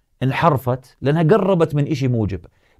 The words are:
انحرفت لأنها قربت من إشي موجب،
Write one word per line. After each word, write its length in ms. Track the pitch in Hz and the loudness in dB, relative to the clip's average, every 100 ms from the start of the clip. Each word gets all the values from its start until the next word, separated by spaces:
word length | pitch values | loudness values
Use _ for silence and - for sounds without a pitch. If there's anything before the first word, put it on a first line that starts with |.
| _ _ | _ _
انحرفت 720 | 127 - 170 139 - 127 - _ | -4 0 0 0 -2 -6 -8 _
لأنها 220 | 127 156 | -2 0
قربت 520 | 160 220 208 185 160 147 | 4 2 2 0 0 0
من 120 | 143 | -2
إشي 200 | 139 131 | -2 -2
موجب، 380 | 120 104 90 - _ _ _ | -2 -2 -6 -12 _ _ _